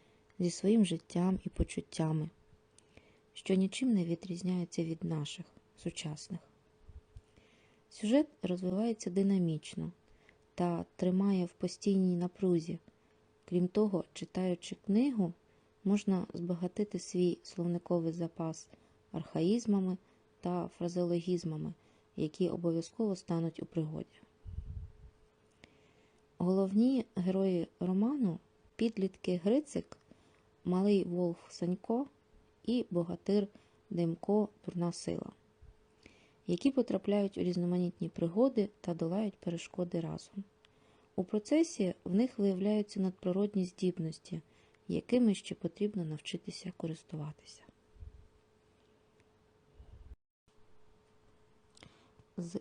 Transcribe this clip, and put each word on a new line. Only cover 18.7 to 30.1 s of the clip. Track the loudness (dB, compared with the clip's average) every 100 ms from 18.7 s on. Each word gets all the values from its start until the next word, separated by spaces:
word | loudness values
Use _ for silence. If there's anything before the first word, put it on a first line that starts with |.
| -20 _ _ _
архаїзмами | -10 -6 0 2 2 2 2 2 -4 _ _ _ _
та | -4 -4 -4
фразеологізмами, | -4 -4 0 0 0 0 -2 -2 -4 -6 -10 _ _ _ -4
які | -4 0 0
обов'язково | 0 0 0 -4 -2 -2 -2
стануть | -2 0 -2 -4
у | -6
пригоді. | -4 -4 -4 -10 -14 -20 _ -12 -10 -10 -10 -12 -16 -20 _ _ _ _ _ -20 _ _ _ _ _ _ -2
Головні | 2 4 4 4 4 4 -2 -2
герої | 0 2 2 2 -2 -4
роману — | 0 2 2 2 0 -2 _ _ _ -2
підлітки | -2 0 -4 -2 -2 0
Грицик – | 2 2 2 -6 -8 -14 _